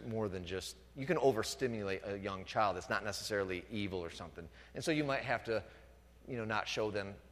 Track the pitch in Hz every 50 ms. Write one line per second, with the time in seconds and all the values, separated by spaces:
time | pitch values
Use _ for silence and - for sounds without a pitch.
0 | - 123 110 113 110 104 90 95 90 85 92 92 90 - - - - - - 139
1 | 135 139 180 151 120 139 123 107 104 - - - 135 127 113 110 101 98 95 95
2 | - 101 101 101 98 101 98 95 92 - - 123 107 101 92 90 87 - 117 101
3 | 98 107 98 - - - 107 101 98 92 92 90 87 92 113 107 101 98 90 92
4 | 85 82 - - 98 82 - 85 82 80 - - - - - - 127 - 160 151
5 | 151 139 135 131 113 127 123 113 - 113 113 107 - - - - - - - -
6 | - - - - - - 131 120 110 110 110 107 98 - - 117 110 107 101 104
7 | 98 98 98 - - -